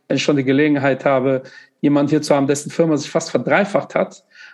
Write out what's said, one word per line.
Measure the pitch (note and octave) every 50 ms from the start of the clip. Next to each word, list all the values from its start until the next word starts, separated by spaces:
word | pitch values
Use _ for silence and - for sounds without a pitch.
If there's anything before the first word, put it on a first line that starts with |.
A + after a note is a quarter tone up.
| _
wenn | - C#3
ich | C3 -
schon | - D3+
die | C#3 C3
Gelegenheit | C3 C3+ C#3 D3+ D3+ D3 C#3 C3+ C#3 C3 C3 -
habe, | C#3+ C3+ C3 B2 C3+ C3+ B2+ B2+ - - - - _ _ _
jemanden | - D3 C#3+ C#3+ D3 C#3+
hier | D#3 D3+
zu | D3+ - D3+
haben, | C#3 C#3
dessen | C3+ C#3+ C#3 - C3
Firma | - - E3 E3 D3+
sich | C3+ - -
fast | - E3 - -
verdreifacht | - C3+ B2 C#3 C#3+ F3+ G3+ G3 - - - - -
hat, | - G3 - - - _ _ _ - - -